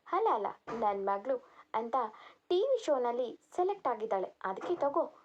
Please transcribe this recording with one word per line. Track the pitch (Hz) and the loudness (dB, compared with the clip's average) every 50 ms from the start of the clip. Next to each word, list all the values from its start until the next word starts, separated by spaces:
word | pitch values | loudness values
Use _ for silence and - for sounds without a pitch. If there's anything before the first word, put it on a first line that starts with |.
| _ - - | _ -2 0
ಅಲ್ಲ | 370 453 440 311 | 2 2 4 2
ಅಲ್ಲ, | 226 202 190 - - _ - | 2 0 -2 -6 -8 _ -10
ನನ್ | - 233 226 208 202 196 196 | -6 -2 0 0 0 0 0
ಮಗಳು | 196 196 196 202 262 269 247 - - - - - _ - | -2 -2 -2 0 -2 -4 -4 -4 -12 -20 -20 -20 _ -4
ಅಂತ | 220 226 233 - 269 240 220 - - - - - _ _ _ | -4 -4 0 0 -2 -2 -2 -6 -12 -20 -20 -20 _ _ _
ಟಿ | 359 359 427 | 2 2 4
ವಿ | 554 539 480 440 | 4 2 0 2
ಶೋನಲ್ಲಿ | - 294 262 247 240 240 240 254 226 - - _ _ - | 2 2 2 2 0 0 0 -2 -4 -4 -12 _ _ -2
ಸೆಲೆಕ್ಟ್ | - 359 381 403 403 - 277 | 0 0 0 0 0 0 -2
ಆಗಿದ್ದಾಳೆ, | 240 214 214 220 214 190 185 - - _ - | -2 -2 -2 -2 0 0 -2 -4 -6 _ -6
ಅದಕ್ಕೆ | 185 190 - - - 349 | -6 -6 -6 -4 -4 -2
ತಗೋ" | 339 - 285 277 339 311 - - - | 0 0 0 2 0 0 -2 -4 -16